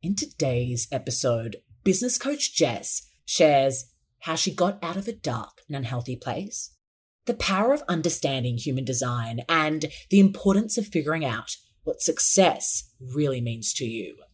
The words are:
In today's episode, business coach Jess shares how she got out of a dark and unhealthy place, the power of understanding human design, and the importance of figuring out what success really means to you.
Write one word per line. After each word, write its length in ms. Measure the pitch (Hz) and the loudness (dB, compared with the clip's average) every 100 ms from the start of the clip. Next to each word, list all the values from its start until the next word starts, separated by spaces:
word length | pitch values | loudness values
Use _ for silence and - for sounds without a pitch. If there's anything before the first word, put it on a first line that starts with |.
In 120 | 170 | -2
today's 720 | 196 302 - 139 123 123 120 - | -4 -4 -2 0 0 -2 -2 -2
episode, 640 | 135 - 123 127 117 113 101 _ - | -4 0 2 4 2 -2 -12 _ -4
business 360 | - 185 247 - | 2 2 4 2
coach 360 | 262 294 - | 2 -4 -4
Jess 540 | - 147 110 - - - _ | 0 0 0 0 -2 -2 _
shares 640 | - - 156 143 135 131 - _ _ _ | -6 2 4 6 4 0 -2 _ _ _
how 140 | - | -6
she 200 | 160 - | -2 -2
got 280 | - 180 202 | 0 -2 -2
out 140 | 170 180 | -8 -6
of 120 | 202 | -8
a 40 | |
dark 500 | 220 - 120 110 - _ | -8 -6 -6 -8 -18 _
and 100 | 143 | -8
unhealthy 380 | 123 123 120 | -6 -6 -6
place, 600 | 123 - 117 202 - - _ _ _ _ _ | -8 -6 -8 -6 -8 -10 _ _ _ _ _
the 100 | - | -8
power 380 | 233 - 190 220 | -4 -2 0 2
of 100 | 294 - | 0 0
understanding 720 | 170 160 160 143 135 123 120 | -2 2 2 0 -2 -4 -4
human 260 | 147 131 | -4 -4
design, 560 | 131 127 127 120 117 113 - | -2 -2 -2 -4 -6 -8 -2
and 380 | 165 151 156 151 - - | 0 0 -2 -6 -10 2
the 100 | 196 | 6
importance 560 | 196 196 196 196 220 - | 6 4 0 2 2 -2
of 100 | 208 | 0
figuring 380 | 170 147 160 | -4 -2 -2
out 320 | 143 113 - - _ _ | -2 -6 -6 -12 _ _
what 180 | - 160 | -8 0
success 880 | - 160 - - 185 - - - - _ | 2 4 4 6 6 4 2 2 0 _
really 400 | 127 135 147 131 | -10 -2 0 0
means 320 | 120 113 110 | -4 -4 -4
to 140 | - 123 | -4 -4
you. 320 | 113 92 - - | -6 -10 -14 -20